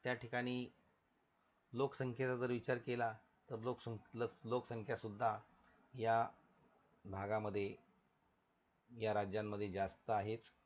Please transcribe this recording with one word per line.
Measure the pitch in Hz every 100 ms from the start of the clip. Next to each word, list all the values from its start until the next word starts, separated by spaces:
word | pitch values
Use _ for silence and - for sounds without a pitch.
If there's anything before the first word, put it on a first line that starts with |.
त्या | 127
ठिकाणी | 123 117 123 123 123 123 - _ _ _ _ _ _ _ _ _
लोकसंख्येचा | 120 135 - 127 117 131 127
जर | 123
विचार | 120 113 123
केला | 117 120 120 107 - _ -
तर, | 113
लोकसंख-, | 117 123 - 110 -
लक्स-, | 113 117 - 113
लोकसंख्यासुद्धा | 123 - 117 101 113 110 104 117 104 - - - - -
या | - 110 113 117 - - _ - _ _ _
भागामध्ये, | - 95 101 110 107 101 101 - - _ _ _ _ _ _ _ _ _ _ 120
या | 110
राज्यांमध्ये | 104 101 104 107 104 104
जास्त | 95 95 - -
आहेच. | 107 104 113 - -